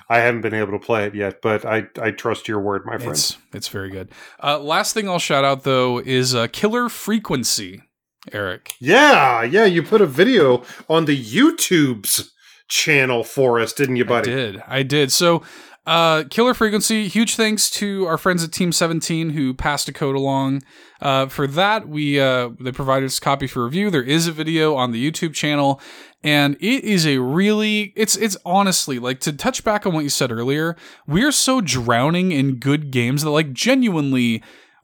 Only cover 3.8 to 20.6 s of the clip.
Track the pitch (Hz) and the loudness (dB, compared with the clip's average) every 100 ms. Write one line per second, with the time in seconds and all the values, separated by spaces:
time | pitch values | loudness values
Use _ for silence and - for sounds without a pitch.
3.8 | 95 95 92 - - - 147 147 143 170 | -8 -10 -14 -18 -20 -8 -4 -2 -2 -2
4.8 | 208 226 202 175 - 143 139 135 139 131 | -2 -4 -2 -2 0 2 2 0 0 2
5.8 | 127 120 127 131 127 127 117 - 208 240 | 2 0 -2 0 0 0 -2 -2 -2 0
6.8 | 240 - - 220 - 143 113 - 95 95 | -4 -6 -4 -2 -2 -4 -2 -4 -6 -16
7.8 | _ _ _ _ - 104 98 92 - - | _ _ _ _ -12 -8 -6 -8 -12 -6
8.8 | 123 226 294 208 135 120 117 180 220 170 | 4 6 8 6 4 2 2 4 4 4
9.8 | 151 214 185 131 220 240 139 123 - - | 2 4 4 4 4 6 6 4 0 -12
10.8 | - 160 156 143 110 110 302 330 - 175 | 0 2 2 0 0 4 4 4 0 2
11.8 | 143 113 98 - - _ _ - - - | 2 0 -2 -4 -4 _ _ -20 -6 -2
12.8 | - 147 131 120 110 - 131 117 113 - | 2 2 2 0 -2 0 2 2 0 -2
13.8 | 139 127 123 120 117 127 117 95 - 131 | 0 0 0 0 0 -2 -4 -8 -6 -4
14.8 | 135 147 139 - 175 165 - - - - | 0 0 2 2 2 2 -2 -20 -20 -12
15.8 | - 165 165 156 135 - 247 240 220 208 | -2 2 4 2 0 0 0 2 0 0
16.8 | - 220 208 208 226 - 220 208 - - | 0 -2 0 0 0 0 0 0 -2 -2
17.8 | 202 196 180 160 190 180 165 - 180 160 | -4 -2 -2 0 0 0 -2 -2 0 0
18.8 | 170 165 - 165 165 151 131 127 151 143 | 0 -2 -2 -4 -2 -2 -4 -2 -2 -2
19.8 | - 135 139 135 135 135 135 139 | -6 -4 -4 -2 0 0 0 -4